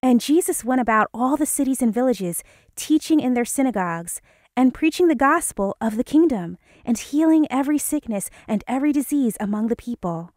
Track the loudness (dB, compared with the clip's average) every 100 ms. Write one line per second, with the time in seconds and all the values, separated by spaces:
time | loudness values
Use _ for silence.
0 | 4 2 4 0 2 -4 -2 -2 2 2
1 | 0 0 -2 0 -2 -2 -2 0 0 0
2 | 0 0 -4 -8 -12 _ _ -16 0 0
3 | 2 2 2 0 -2 0 0 0 -4 -4
4 | -8 -14 _ _ _ 2 2 4 -2 2
5 | 2 4 2 2 -2 -4 -4 -2 -4 -2
6 | 0 4 4 2 -6 -10 _ _ -4 -4
7 | -2 0 4 4 4 0 0 -2 -2 -6
8 | -4 -8 -8 -14 -6 -4 -2 -2 0 0
9 | 0 0 0 -2 -4 -2 -2 -4 -6 -8
10 | -6 -8 -10